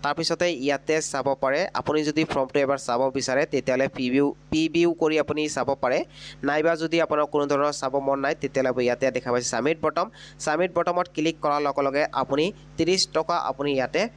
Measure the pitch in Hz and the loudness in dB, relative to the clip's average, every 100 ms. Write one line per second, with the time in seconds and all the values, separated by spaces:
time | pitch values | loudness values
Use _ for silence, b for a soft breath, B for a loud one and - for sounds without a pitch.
0 | - 147 165 165 175 151 135 139 - 156 | -2 -2 -2 0 0 0 0 -2 0 0
1 | 151 143 131 135 135 139 180 - - 151 | 0 -2 -2 0 0 0 -2 -4 0 0
2 | 151 151 160 - 131 143 139 139 - 120 | 2 0 0 0 0 0 2 0 0 0
3 | 135 131 127 131 156 139 123 127 139 - | 0 0 0 0 2 0 0 0 0 0
4 | 127 131 143 - - 156 160 156 170 170 | 0 2 2 0 -4 0 2 2 2 2
5 | 160 156 143 151 151 143 127 139 127 143 | 0 2 0 -2 -2 -2 -2 0 0 0
6 | - B B B 139 151 156 165 160 165 | -2 B B B -2 2 2 0 0 0
7 | 156 151 147 147 143 143 147 143 135 139 | 0 0 0 0 2 2 0 0 -2 -2
8 | 135 139 135 131 139 - 131 127 123 120 | 0 0 0 -2 -2 0 0 2 0 2
9 | 135 131 127 123 120 120 127 160 151 151 | 0 -2 -2 -2 0 -2 0 0 -2 -2
10 | 196 B B B - 156 180 170 170 175 | -4 B B B -2 0 0 0 -2 -2
11 | 175 - 156 156 151 147 147 139 139 139 | -2 -2 -2 -2 0 0 0 0 0 0
12 | 151 127 131 139 165 214 B - 165 185 | -2 -2 -2 0 0 -4 B -4 0 2
13 | - 151 160 170 - - 143 135 123 151 | 0 -2 -2 -2 -2 -4 -2 0 0 -2
14 | 226 | -4